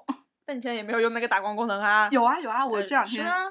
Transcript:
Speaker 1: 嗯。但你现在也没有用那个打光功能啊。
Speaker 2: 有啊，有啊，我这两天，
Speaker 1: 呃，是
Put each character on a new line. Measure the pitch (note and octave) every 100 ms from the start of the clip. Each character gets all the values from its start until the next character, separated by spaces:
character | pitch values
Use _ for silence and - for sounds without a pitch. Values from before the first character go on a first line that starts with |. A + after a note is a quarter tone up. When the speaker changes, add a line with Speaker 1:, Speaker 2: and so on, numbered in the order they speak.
| -
Speaker 1:
嗯。 | - _ _ -
但 | C4+
你 |
现 | A#3
在 |
也 | A#3
没 | G#3
有 | A#3
用 | A3+
那 | A#3
个 | A#3
打 | G3+
光 | G3
功 | G#3+ A#3
能 | G3+
啊。 | G#3 G#3+ G#3
Speaker 2:
有 | C4
啊， | A#3 D#4
有 | C4+
啊， | A3+
我 | C4+ G#3+
这 | G3 C#4
两 | G#3+
天， | A#3+
Speaker 1:
呃， | E4
是 | F4+ F#4+